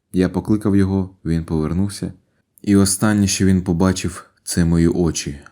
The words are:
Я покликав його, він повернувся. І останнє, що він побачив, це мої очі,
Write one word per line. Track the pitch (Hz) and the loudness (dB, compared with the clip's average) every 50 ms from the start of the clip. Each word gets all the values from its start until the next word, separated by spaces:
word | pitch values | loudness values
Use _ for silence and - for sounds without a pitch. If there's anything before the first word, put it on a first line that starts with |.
| _ _ | _ _
Я | - 90 92 87 | -2 0 0 0
покликав | 87 90 87 - 107 104 - 107 98 | -2 -4 -2 -2 -2 0 0 0 2
його, | 98 95 95 98 95 92 95 - _ - | 2 2 2 0 -2 -4 -6 -10 _ -6
він | 82 82 82 82 | -4 -4 -4 -2
повернувся. | - 82 78 78 78 82 90 98 101 98 - 90 90 - - _ _ _ _ _ _ _ _ | -2 -4 -2 -2 -2 -2 -2 -2 -4 -4 -8 -10 -10 -12 -16 _ _ _ _ _ _ _ _
І | - 104 101 | 0 2 4
останнє, | 98 98 98 - - 113 107 104 104 101 | 4 4 2 0 0 0 0 2 2 2
що | 95 - - 98 | 0 0 0 2
він | 95 95 90 | 2 2 2
побачив, | 90 98 85 82 92 92 92 - - 87 - - - _ _ _ _ | 2 0 0 2 2 2 2 0 -4 -8 -10 -10 -16 _ _ _ _
це | - - 92 85 | -6 -2 0 0
мої | 82 85 82 85 85 | 2 2 4 2 2
очі, | - 90 87 78 76 - - 78 71 71 - - | 2 2 0 -2 -2 -4 -8 -8 -10 -12 -16 -20